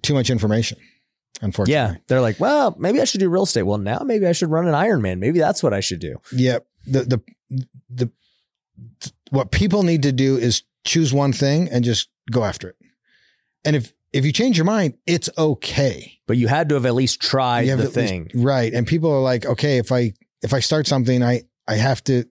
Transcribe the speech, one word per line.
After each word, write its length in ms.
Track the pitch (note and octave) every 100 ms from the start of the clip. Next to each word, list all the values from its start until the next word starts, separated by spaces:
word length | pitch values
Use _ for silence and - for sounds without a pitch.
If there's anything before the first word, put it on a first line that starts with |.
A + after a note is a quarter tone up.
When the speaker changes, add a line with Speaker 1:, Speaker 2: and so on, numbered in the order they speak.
Speaker 1:
too 120 | -
much 140 | C#3+ B2
information, 480 | A#2+ G#2 G#2+ A#2 - _ _ _ _ _ -
unfortunately. 320 | - - F#3+
Speaker 2:
Yeah. 240 | D3 A2+ E2 -
They're 120 | C3
like, 180 | A#2+ G2+
"Well, 380 | G3+ D4 A#3+ -
maybe 220 | F3+ B3+
I 40 |
should 160 | A3+ G3+
do 100 | F#3
real 140 | F3+
estate. 180 | G3 -
Well, 160 | F#2+ G#2
now 220 | G2 A#2
maybe 220 | C#4+ A3 F#3
I 60 |
should 180 | E3+ E3+
run 180 | D#3+ F3
an 60 |
Ironman. 440 | D3 G3+ F3 G2 F2+
Maybe 200 | G#2+ E3+
that's 240 | D#3 -
what 100 | C#3+
I 80 | G2+
should 200 | - F2
do." 160 | D#2 - -
Speaker 1:
Yeah. 260 | B2 B2+ A#2+ - _ -
The, 160 | C3 B2 B2 - _ _
the, 180 | C3 C3 C3 _
the, 220 | B2 A#2+ _ _ _ _ _ _ - A#2 _ - _ _
what 200 | C3+ B2
people 320 | - G3+ G3+
need 200 | F3+ E3
to 100 | C#3
do 240 | C3 C3+ C3+
is 260 | A#2+ G#2+ _ _
choose 300 | - E3 D#3
one 180 | C#3 C#3
thing 360 | B2 C#3 D3 F3
and 140 | B2
just 240 | A#2+ A2 - _ -
go 140 | A#2
after 240 | G#2 - F2+
it. 80 | - _ _ _ _ _ _ _ _
And 120 | D3+ D3+
if, 180 | A2+ _ _
if 120 | - C#3
you 60 |
change 260 | D3 A3+ F3+
your 80 | E3+
mind, 280 | A3 E3 - -
it's 240 | E3+ - -
okay. 800 | D#3 C#3 - - C#3 E2 - - -
Speaker 2:
But 100 | A#2+
you 100 | A#2
had 200 | C#3+ D#3+
to 60 |
have 100 | C#3+ B2
at 80 |
least 260 | A#2+ C3 -
tried 420 | - C3+ B2+ A#2+
Speaker 1:
You 80 | C3
have 80 | C3+
Speaker 2:
the 60 | -
Speaker 1:
at 100 | A#2
least 140 | A2
Speaker 2:
thing. 200 | F#2 E2
Speaker 1:
right. 380 | B2+ B2 C3+ A2+
And 140 | A#2+ A#2
people 240 | E3 D#3+
are 120 | C#3
like, 240 | C3 B2 C3+
"Okay, 320 | A#2+ D3 C3
if 120 | A2+
I, 220 | B2+ A#2+ - _ _
if 100 | -
I 80 | C3+
start 260 | - D#3 C#3+
something, 360 | C#3 B2 B2+
I, 200 | B2 B2 - _ -
I 100 | G#2+
have 280 | A#2+ C3
to 200 | - B2+ A#2